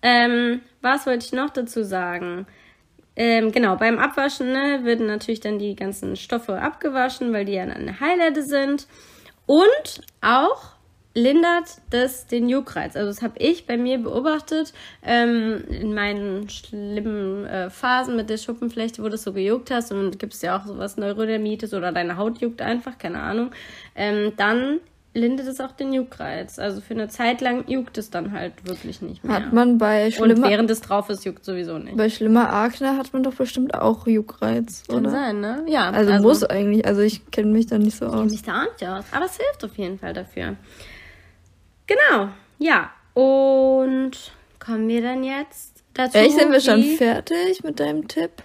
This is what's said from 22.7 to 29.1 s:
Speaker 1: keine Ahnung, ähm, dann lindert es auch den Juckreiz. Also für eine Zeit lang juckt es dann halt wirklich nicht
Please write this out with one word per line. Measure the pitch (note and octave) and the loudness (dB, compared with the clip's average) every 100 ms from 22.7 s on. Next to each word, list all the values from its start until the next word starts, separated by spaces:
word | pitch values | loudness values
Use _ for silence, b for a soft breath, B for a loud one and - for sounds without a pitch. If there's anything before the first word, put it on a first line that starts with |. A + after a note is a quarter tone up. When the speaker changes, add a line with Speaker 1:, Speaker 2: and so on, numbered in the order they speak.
| A#3+ B3 A#3+ | -4 -6 -12
Speaker 1:
keine | - F3 | -10 -8
Ahnung, | G#2+ G#3 B3 B B B B - | -4 -4 -4 B B B B -6
ähm, | G#3 G#3 G#3 G#3+ | -2 0 -2 0
dann | G3+ A#3 C4 D#4 - _ _ - | 0 0 0 -2 -4 _ _ 0
lindert | A#3 C4 C4 | 0 0 -6
es | C4 | -8
auch | C4 | -10
den | - C4+ | -8 -2
Juckreiz. | C4 B3+ - - - - - | -2 -2 -6 -8 -8 -10 -8
Also | G#3 G3 | -6 -6
für | G3+ A3+ | -8 -6
eine | G#3+ | -6
Zeit | - A#3+ B3 | -2 -2 0
lang | B3+ B3 - | -2 -2 -2
juckt | C4+ A#3+ - | -4 -4 -8
es | G#3 | -8
dann | F3 E3+ | -6 -6
halt | G3 F3 - F3+ | -6 -8 -10 -12
wirklich | F#3 - - | -12 -10 -12
nicht | F#3+ | -12